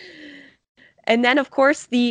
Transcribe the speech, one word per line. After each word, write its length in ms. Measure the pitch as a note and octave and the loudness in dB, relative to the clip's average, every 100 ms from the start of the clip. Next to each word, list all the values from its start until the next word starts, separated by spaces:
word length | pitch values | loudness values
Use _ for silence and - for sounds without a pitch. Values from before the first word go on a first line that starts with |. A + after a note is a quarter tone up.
| F4+ D#4+ D4+ C#4+ - _ _ _ _ _ - | -20 -20 -20 -20 -20 _ _ _ _ _ -2
And 160 | A3+ | 0
then, 140 | A#3+ C#4+ | 2 0
of 140 | C4 | -2
course, 340 | - C4+ D4+ - | 0 0 0 -4
the 220 | B3 A#3+ | -2 -2